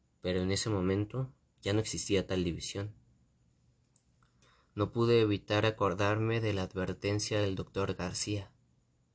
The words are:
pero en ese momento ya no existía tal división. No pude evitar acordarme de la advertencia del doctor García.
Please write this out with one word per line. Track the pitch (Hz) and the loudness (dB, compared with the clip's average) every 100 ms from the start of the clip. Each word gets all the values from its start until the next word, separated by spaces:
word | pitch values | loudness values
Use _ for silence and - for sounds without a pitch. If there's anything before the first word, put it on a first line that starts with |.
| _ _ | _ _
pero | 92 92 | -2 0
en | 92 | 2
ese | 98 117 | 0 0
momento | 101 92 98 104 123 131 - _ _ | 0 2 0 -2 -4 -6 -10 _ _
ya | 101 | -2
no | 107 | 0
existía | 107 - - 95 90 | 0 0 2 2 2
tal | 92 | 0
división. | 87 82 - 98 104 - _ _ _ _ _ _ _ _ _ _ _ _ _ _ _ _ _ - | 0 -2 -6 -8 -8 -10 _ _ _ _ _ _ _ _ _ _ _ _ _ _ _ _ _ -2
No | 98 | -2
pude | 117 117 117 | 2 4 4
evitar | 110 101 - 104 110 | 4 0 0 2 2
acordarme | 107 98 90 101 107 110 117 | 2 0 2 0 2 0 0
de | 110 | 0
la | 98 | 0
advertencia | 92 92 92 90 98 104 - 107 | -2 -4 -4 -4 -2 -2 0 0
del | 101 92 | 0 -2
doctor | - - 98 92 | -6 -4 -2 -2
García. | 90 101 - 104 95 _ _ _ _ _ _ | -4 -2 -2 -4 -8 _ _ _ _ _ _